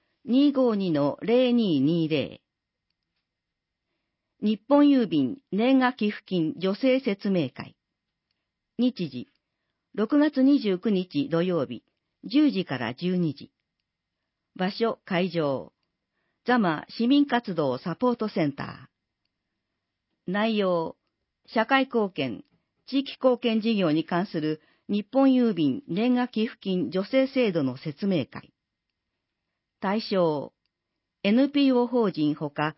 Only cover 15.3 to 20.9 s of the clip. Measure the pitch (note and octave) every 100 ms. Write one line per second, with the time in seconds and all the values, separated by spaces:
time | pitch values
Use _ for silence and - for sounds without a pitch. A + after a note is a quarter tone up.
15.3 | E3 D3+ C3 D#2 _ _ _ _ _ _
16.3 | _ - B3 F#3+ D3+ - - A#3 C#4+ C#4+
17.3 | A#3+ A#3+ E3+ D3 B2+ - E3 B3 A#3 G#3+
18.3 | - D#3 C#3 - - - _ _ _ _
19.3 | _ _ _ _ _ _ _ _ _ -
20.3 | F#3+ A3 G#3+ F#3+ F3 E3